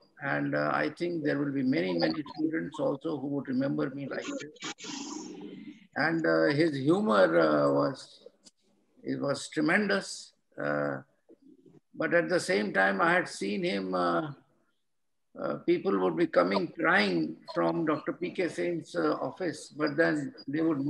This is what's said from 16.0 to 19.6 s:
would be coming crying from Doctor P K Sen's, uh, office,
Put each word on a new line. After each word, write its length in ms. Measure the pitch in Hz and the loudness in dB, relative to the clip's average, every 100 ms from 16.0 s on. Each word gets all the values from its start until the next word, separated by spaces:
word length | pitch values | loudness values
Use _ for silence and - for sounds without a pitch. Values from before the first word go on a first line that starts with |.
would 140 | 185 165 | 2 2
be 100 | 165 | 2
coming 420 | 180 180 196 - | 4 4 2 -2
crying 680 | - 160 170 - 82 156 - - | -2 2 4 4 2 -2 -6 -6
from 300 | 170 170 170 | 0 2 2
Doctor 300 | 160 147 - 147 | 0 0 -2 -4
P 100 | 175 | -6
K 180 | - 170 | -2 -4
Sen's, 480 | - 175 165 - 175 | -2 -4 -4 -6 -2
uh, 160 | 156 147 135 | 0 0 -4
office, 320 | - 175 - | -4 -6 -6